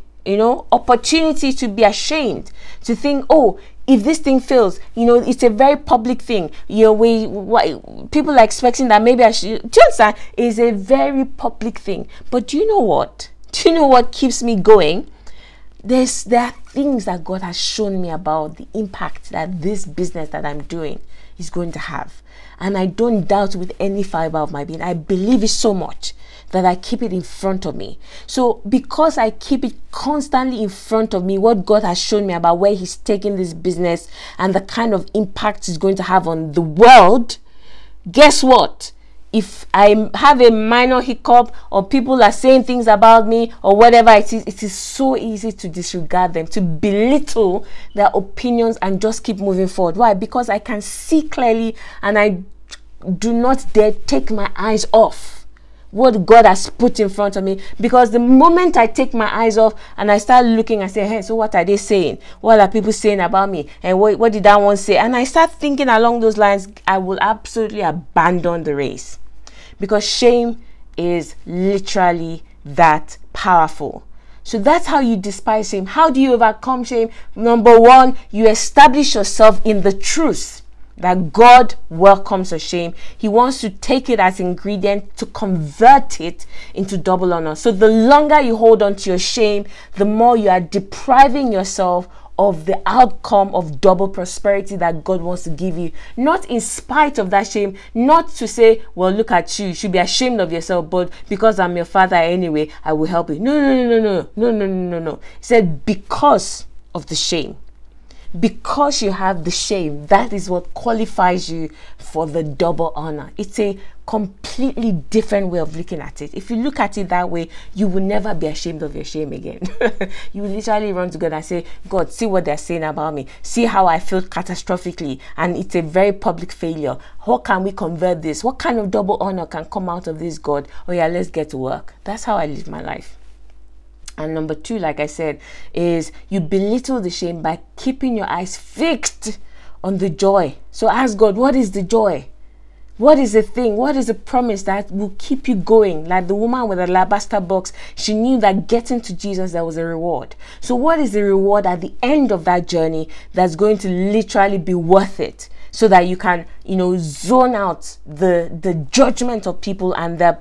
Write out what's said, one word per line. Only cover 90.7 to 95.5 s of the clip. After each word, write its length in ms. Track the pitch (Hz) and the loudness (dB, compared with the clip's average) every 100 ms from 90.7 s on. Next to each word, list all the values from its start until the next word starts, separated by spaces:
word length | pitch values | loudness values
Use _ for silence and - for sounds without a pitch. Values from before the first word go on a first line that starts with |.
| 196 196 - - 247 269 285 262 | -6 -6 -10 2 6 6 4 0
yourself 540 | 196 190 - 180 180 185 - - - | -2 -4 -2 0 0 -4 -14 -10 0
of 260 | 196 160 160 | 0 0 -2
the 140 | 190 - | -2 0
outcome 680 | 240 247 - - 202 196 | 4 4 2 0 0 2
of 260 | - 160 143 | -2 -4 2
double 280 | 190 185 196 | 4 4 0
prosperity 680 | 196 180 - 202 202 196 196 | -4 -8 -4 -2 -2 -4 -4
that 280 | 170 160 | -4 -4
God 160 | 147 185 | -4 -4
wants 240 | 170 180 | -4 -6
to 60 | 170 | -6